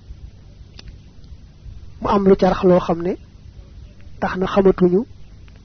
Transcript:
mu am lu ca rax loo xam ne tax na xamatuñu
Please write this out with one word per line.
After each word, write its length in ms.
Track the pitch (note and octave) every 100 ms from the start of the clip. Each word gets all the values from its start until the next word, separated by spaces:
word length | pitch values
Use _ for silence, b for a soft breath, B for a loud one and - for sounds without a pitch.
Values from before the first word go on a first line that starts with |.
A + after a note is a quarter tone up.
| - - - - - - - - - - - - - - - - - - - -
mu 80 | B3
am 160 | G#3 F#3+
lu 60 | F#3+
ca 120 | F#3
rax 140 | F3+
loo 160 | F#3 F3+
xam 220 | - E3+
ne 100 | F3 C#4 - - - - - - - - - -
tax 160 | F#3+ F#3
na 100 | F#3+
xamatuñu 580 | - F#3+ F#3 F3+ F3+ B3+ - - - - -